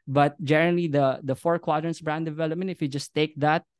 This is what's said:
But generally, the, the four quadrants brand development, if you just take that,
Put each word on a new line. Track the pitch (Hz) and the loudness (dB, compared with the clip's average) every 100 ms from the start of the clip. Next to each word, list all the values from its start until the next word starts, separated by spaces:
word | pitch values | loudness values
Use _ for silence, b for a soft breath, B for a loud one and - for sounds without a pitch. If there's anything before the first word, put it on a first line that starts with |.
| B | B
But | 139 147 - | 2 2 2
generally, | 143 156 170 175 170 | 2 4 4 2 2
the, | 143 135 127 | 2 2 0
the | 139 127 | -4 -4
four | 170 170 | -2 -2
quadrants | 170 156 165 160 | 0 -2 -2 -6
brand | 160 156 160 | -6 -4 -4
development, | 151 160 165 190 | -4 -4 -4 -6
if | 170 | -4
you | 147 | -4
just | 139 - | -4 -6
take | 151 156 135 | -2 -2 0
that, | 151 165 - | 0 0 -2